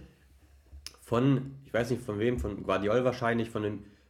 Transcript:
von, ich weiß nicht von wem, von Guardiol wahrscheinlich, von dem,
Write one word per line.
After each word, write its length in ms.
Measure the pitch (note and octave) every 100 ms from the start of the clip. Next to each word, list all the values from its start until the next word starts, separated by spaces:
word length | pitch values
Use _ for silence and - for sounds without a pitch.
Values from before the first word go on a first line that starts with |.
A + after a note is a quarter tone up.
| - _ _ _ - - _ - - -
von, 540 | - A#2 C#3 C3 - -
ich 80 | -
weiß 180 | A2 A#2+
nicht 120 | A#2
von 160 | - G2+
wem, 200 | A#2+ B2
von 240 | G#2 F#2+
Guardiol 420 | F#2 F#2+ G2+ A#2+
wahrscheinlich, 460 | B2 B2 A#2 A#2 A2
von 120 | A2
dem, 220 | G#2 G#2 - -